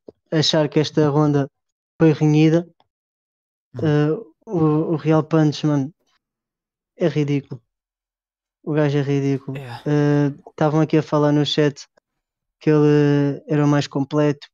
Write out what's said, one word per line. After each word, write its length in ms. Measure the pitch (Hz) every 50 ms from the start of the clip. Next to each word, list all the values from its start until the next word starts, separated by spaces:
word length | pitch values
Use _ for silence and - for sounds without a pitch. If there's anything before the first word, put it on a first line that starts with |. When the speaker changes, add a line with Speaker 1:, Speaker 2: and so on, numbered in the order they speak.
| _ - _ _ _ -
Speaker 1:
achar 380 | 165 156 143 - - 160 151 143
que 120 | - 156
esta 280 | 147 - - 160 151 147
ronda 400 | 139 151 151 147 143 143 139 147 _ _ _ _ _ _ _ _ _ -
foi 140 | 165 160
renhida, 560 | 151 - 156 151 151 151 156 160 156 170 175 - _ _ _ _ _ _ _ _ _ _ _ _ _ _ _ _ _ _ _ _ -
Speaker 2:
Hum. 40 | 120
Speaker 1:
eh, 280 | - 151 147 147 147 151 156 - - - _ _ _
o, 460 | - 208 165 156 151 151 156 165 -
o 40 | 170
Real 260 | 139 143 156 156 156
Punch, 440 | 147 - 165 160 156 151 139 - -
mano, 260 | 151 147 139 135 156 - _ _ _ _ _ _ _ _ _ _ _ _ _ _ _ _ _ _ _ _
é 120 | - 185 156
ridículo. 520 | 139 151 147 139 147 139 - - 135 117 _ _ _ _ _ _ _ _ _ _ _ _ _ _ _ _ _ _ _ _
O 100 | - -
gajo 240 | 147 151 151 143 143
é 60 | 147
ridículo. 560 | 135 143 143 139 135 139 139 131 - - 131 143
Speaker 2:
É. 240 | 135 120 117 - -
Speaker 1:
Eh, 480 | 151 147 147 147 147 147 147 143 139 143 - _ -
estavam 300 | _ - 156 151 151 160
aqui 160 | 156 156 165
a 60 | 156
falar 280 | 151 - 156 147 147 147
no 140 | 147 147 147
chat 420 | 147 - 156 147 143 - - - _ _ _ _ _ _ _ _ _ _ _ _ _ _ _
que 120 | - 156
ele 720 | 151 151 147 147 147 147 147 143 143 143 143 143 135 - -
era 160 | - 156 147 147
o 40 | 147
mais 180 | 147 143 143
completo, 600 | - - 143 139 - 151 151 147 147 143 143 - -